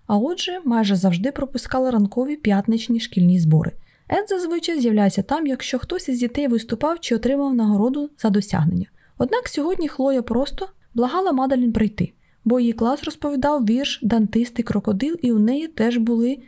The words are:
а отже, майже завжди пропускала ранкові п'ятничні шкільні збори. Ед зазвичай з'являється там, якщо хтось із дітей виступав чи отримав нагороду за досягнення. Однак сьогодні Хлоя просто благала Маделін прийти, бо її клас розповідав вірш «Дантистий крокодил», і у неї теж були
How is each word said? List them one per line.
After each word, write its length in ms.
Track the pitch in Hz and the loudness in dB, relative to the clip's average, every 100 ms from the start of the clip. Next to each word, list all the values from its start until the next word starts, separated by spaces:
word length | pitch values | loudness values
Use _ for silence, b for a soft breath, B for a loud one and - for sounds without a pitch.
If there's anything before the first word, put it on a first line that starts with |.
| - | -2
а 100 | 208 | 0
отже, 420 | 269 359 359 370 302 | 0 -4 -6 -6 -2
майже 300 | 233 202 185 | 0 2 2
завжди 360 | 185 175 247 | 2 0 -2
пропускала 600 | 285 269 240 - 262 262 | -4 -6 -6 -4 -2 0
ранкові 440 | 226 202 240 269 294 | 2 0 0 -4 -2
п'ятничні 640 | 214 196 202 226 226 233 | 0 0 2 -2 0 -4
шкільні 400 | 226 190 175 185 | -2 2 4 4
збори. 320 | 160 156 - - b b b | 4 2 2 -6 b b b
Ед 200 | 370 415 | -2 0
зазвичай 500 | 381 349 339 330 320 | -2 -2 -4 -2 0
з'являється 420 | 233 214 196 202 | 2 4 4 2
там, 260 | - 302 302 | -2 -2 -2
якщо 320 | 254 - 254 | -4 -4 -6
хтось 300 | - 359 - | -4 -6 -4
із 100 | 247 | -2
дітей 280 | 240 262 285 | -2 0 0
виступав 520 | 233 226 226 294 339 | 0 -2 -2 -2 -2
чи 160 | - 226 | -2 -2
отримав 400 | 240 277 277 247 | 0 0 0 2
нагороду 540 | 214 202 233 285 294 - | 2 2 2 0 -6 -4
за 120 | 220 | 0
досягнення. 560 | 202 - - 151 180 190 _ b b | 0 0 0 0 0 -4 _ b b
Однак 300 | 247 480 - | -2 -2 -2
сьогодні 400 | - 311 370 302 | -4 -2 0 -2
Хлоя 340 | - 269 262 | -2 0 0
просто 460 | 226 233 285 - 381 - - | 0 -2 -2 -4 -10 -14 -8
благала 380 | 233 247 339 381 | -2 0 0 0
Маделін 420 | 262 269 262 247 | 0 0 2 2
прийти, 400 | 220 214 - - _ _ _ 220 | 2 0 0 -4 _ _ _ 0
бо 140 | 254 | 2
її 140 | 233 | 2
клас 300 | 226 226 285 | 2 0 0
розповідав 600 | 320 - 294 285 285 294 214 | -4 -6 -4 0 0 2 2
вірш 340 | 240 285 - | 0 0 -2
«Дантистий 600 | 214 226 208 226 240 - 226 | 0 2 2 0 -2 -2 -2
крокодил», 520 | 208 214 196 294 339 | -2 0 -2 -2 -2
і 100 | 247 | 0
у 80 | 220 | 4
неї 280 | 214 277 320 | 4 2 -2
теж 300 | - 226 240 | -2 0 0
були 400 | 226 233 240 285 | 0 2 0 -2